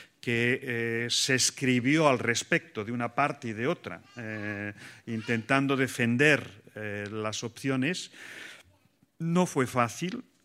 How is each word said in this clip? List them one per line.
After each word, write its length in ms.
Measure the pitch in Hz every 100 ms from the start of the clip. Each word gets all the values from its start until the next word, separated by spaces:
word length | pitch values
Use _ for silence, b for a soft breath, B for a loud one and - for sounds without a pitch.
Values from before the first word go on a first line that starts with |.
| B _
que, 400 | - 117 120 127
eh, 440 | 131 117 117 113 120
se 240 | - - 127
escribió 760 | - - 131 123 120 156 151
al 80 | 123
respecto 680 | 117 113 - 170 - 110
de 80 | 104
una 220 | 120 117
parte 360 | - 143 - 117
y 40 |
de 140 | 107 127
otra, 340 | 175 101 85 - -
eh, 560 | 110 107 104 101 104 104 B B -
intentando 720 | 113 113 117 110 135 139 135
defender, 640 | 131 - 117 120 151 139 - 104 -
eh, 340 | 107 107 104 101
las 320 | 110 107 107
opciones. 680 | 120 - 135 131 139 180 - B B B B B B _ _ _ _ -
No 260 | 165 175 180
fue 220 | 147 120
fácil, 560 | 131 117 - 175 - - _